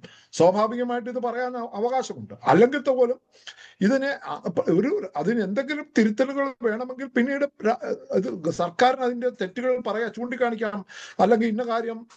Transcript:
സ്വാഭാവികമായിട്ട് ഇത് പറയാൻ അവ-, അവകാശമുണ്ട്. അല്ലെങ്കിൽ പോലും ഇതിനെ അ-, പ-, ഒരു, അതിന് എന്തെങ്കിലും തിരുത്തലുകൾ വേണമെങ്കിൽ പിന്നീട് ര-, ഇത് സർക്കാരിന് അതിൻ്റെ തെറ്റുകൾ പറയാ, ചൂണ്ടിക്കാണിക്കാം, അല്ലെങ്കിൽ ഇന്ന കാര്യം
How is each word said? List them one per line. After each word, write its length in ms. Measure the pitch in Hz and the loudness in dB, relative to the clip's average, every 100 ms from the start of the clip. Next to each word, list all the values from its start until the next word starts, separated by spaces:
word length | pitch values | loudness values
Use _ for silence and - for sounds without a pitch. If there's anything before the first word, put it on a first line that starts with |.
| - - _ | -20 -20 _
സ്വാഭാവികമായിട്ട് 800 | - 170 202 220 240 240 240 240 | 4 4 6 2 0 -4 -4 -6
ഇത് 80 | 247 | -6
പറയാൻ 380 | 240 240 254 247 | -4 -4 -4 -6
അവ-, 140 | 233 | -8
അവകാശമുണ്ട്. 640 | 202 240 254 - 139 104 104 | -4 -2 -2 -4 -8 -14 -4
അല്ലെങ്കിൽ 340 | - 165 247 285 | 4 6 6 4
പോലും 420 | 277 254 240 247 _ _ - - - - | 0 2 2 0 _ _ -20 -20 -16 0
ഇതിനെ 280 | 196 269 277 | 2 2 0
അ-, 400 | - 143 147 - | -4 -8 -8 -6
പ-, 240 | - - | -2 2
ഒരു, 400 | 170 247 415 - 147 | 2 2 0 -4 -4
അതിന് 260 | 170 240 | -2 0
എന്തെങ്കിലും 440 | 190 208 269 294 294 - | 0 -2 -2 -4 -2 2
തിരുത്തലുകൾ 560 | 220 214 262 277 277 254 | 2 2 0 0 -4 -2
വേണമെങ്കിൽ 440 | 233 220 254 254 269 | -2 -2 -6 -8 -4
പിന്നീട് 380 | 247 254 277 | 0 0 0
ര-, 500 | 285 - 208 - - - - 196 | -4 -2 -2 -2 -4 -8 -4 -2
ഇത് 340 | 240 196 156 | -2 -4 -4
സർക്കാരിന് 520 | - 175 - 247 262 | -2 -2 2 2 4
അതിൻ്റെ 280 | 247 240 247 | -2 -2 -4
തെറ്റുകൾ 500 | - 185 240 254 254 | -4 -8 -4 -2 -2
പറയാ, 280 | 220 214 233 | -2 -4 -4
ചൂണ്ടിക്കാണിക്കാം, 760 | 220 240 254 240 220 214 196 - - - - | -6 -6 -2 -2 -2 -4 -6 -10 -16 -8 2
അല്ലെങ്കിൽ 260 | 196 226 233 | 4 4 2
ഇന്ന 160 | 214 | 0
കാര്യം 440 | 240 233 226 226 233 | -2 -2 -4 -8 -12